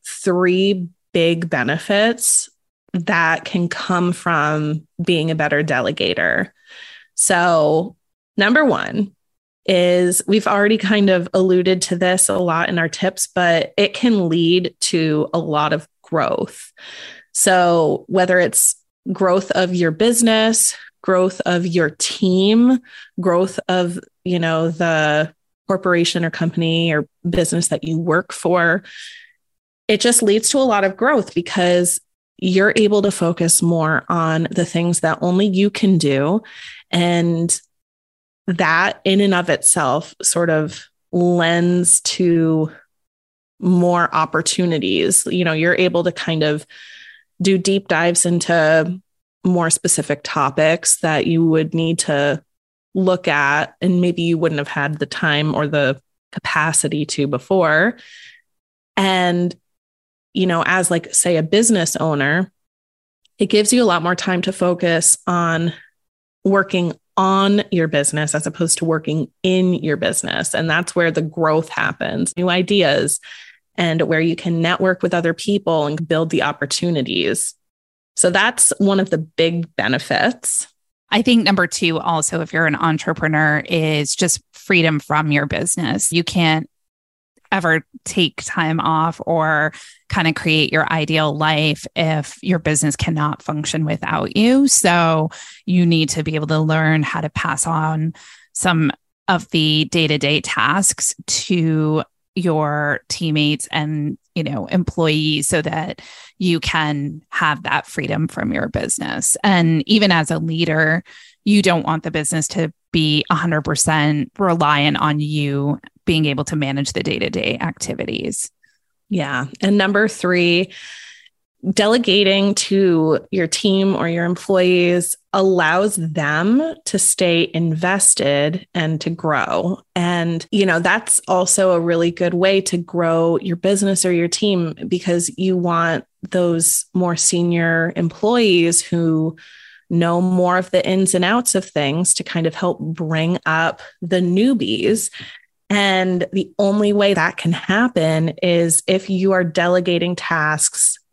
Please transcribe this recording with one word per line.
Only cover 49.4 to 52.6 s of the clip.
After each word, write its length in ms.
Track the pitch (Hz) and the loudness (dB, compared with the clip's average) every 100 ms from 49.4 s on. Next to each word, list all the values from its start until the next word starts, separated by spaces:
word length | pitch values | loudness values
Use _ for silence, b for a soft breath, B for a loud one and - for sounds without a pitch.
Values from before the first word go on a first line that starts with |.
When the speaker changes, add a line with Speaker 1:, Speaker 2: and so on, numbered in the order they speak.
| 185 | 0
Speaker 1:
more 240 | 175 165 | 2 2
specific 520 | - 175 - - 143 | 0 0 -2 -2 -4
topics 720 | - - 135 135 156 170 - - | -4 -2 0 2 2 2 0 -2
that 280 | 165 151 - | 0 0 2
you 180 | 165 165 | 2 2
would 280 | 160 160 | 2 0
need 260 | 165 165 165 | -2 -2 -2
to 440 | - 147 143 143 - _ | -2 0 0 -2 -6 _